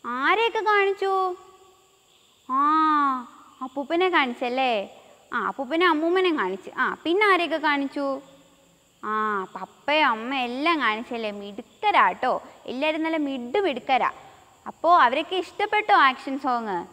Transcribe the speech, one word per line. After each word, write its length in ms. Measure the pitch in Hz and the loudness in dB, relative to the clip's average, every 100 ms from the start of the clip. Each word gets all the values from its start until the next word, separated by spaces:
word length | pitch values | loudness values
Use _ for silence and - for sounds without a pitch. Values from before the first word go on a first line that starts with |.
| 240 | -8
ആരെയൊക്കെ 540 | 247 285 392 453 453 | -4 0 2 0 0
കാണിച്ചു? 760 | 415 415 392 392 392 381 370 359 - - _ _ _ _ _ _ _ _ - | 2 2 2 0 -2 0 -2 -6 -16 -20 _ _ _ _ _ _ _ _ -4
ആ, 100 | 262 294 311 311 302 285 262 233 - - - | 2 4 4 4 4 2 0 -6 -18 -20 -12
അപ്പൂപ്പനെ 460 | 262 277 269 339 370 | -8 -6 -2 0 2
കാണിച്ചല്ലേ? 800 | 339 262 233 247 254 262 220 196 - - - _ | 2 0 -2 -4 0 0 0 -4 -14 -20 -20 _
ആ, 140 | 247 196 | -4 -4
അപ്പൂപ്പനെ 400 | - 254 330 359 | -6 -4 2 4
അമ്മൂമ്മനെ 500 | 311 330 370 370 285 | 4 2 2 2 0
കാണിച്ച്. 320 | 185 190 - - | -2 -6 -10 -4
ആ, 180 | 240 - | -4 -4
പിന്നെ 220 | 311 359 427 | -2 2 4
ആരെയൊക്കെ 320 | 359 339 311 | 2 0 -2
കാണിച്ചു? 640 | 302 285 277 285 277 269 - - _ _ _ _ _ _ 214 | -2 -2 -4 -4 -6 -6 -10 -20 _ _ _ _ _ _ -6
ആ, 400 | 214 214 202 190 - | -4 -2 -4 -6 -12
പപ്പയും 520 | 190 _ - 302 285 | -14 _ 0 2 2
അമ്മ 280 | 220 233 269 | 0 -4 -4
എല്ലാം 460 | 247 247 311 320 | -4 -2 -2 0
കാണിച്ചല്ലേ? 500 | 233 214 247 233 220 | 0 -2 -6 -8 -8
മിടുക്കരാട്ടോ, 1120 | 202 202 202 - _ 415 349 202 190 254 190 - - - | -8 -12 -14 -18 _ 2 4 4 2 -2 -2 -6 -18 -12
എല്ലാവരും 380 | 240 302 311 | -4 -2 -2
നല്ല 140 | 320 320 | -2 -2
മിഡു 420 | 285 269 240 392 | -4 -6 -4 -2
മിടുക്കരാ. 520 | 381 247 - 254 175 - - - _ _ - | 0 -4 -2 0 0 -4 -20 -20 _ _ -18
അപ്പോൾ 340 | - 320 349 | -2 4 6
അവരൊക്കെ 340 | 254 269 320 370 | 6 2 -2 -6
ഇഷ്ടപ്പെട്ടോ 580 | 339 - 415 427 427 | -6 -6 -2 0 4
ആക്ഷൻ 460 | 381 277 247 285 269 | 4 4 2 -6 -4
സോങ്? 460 | 277 240 220 175 - | -2 -2 -2 -6 -8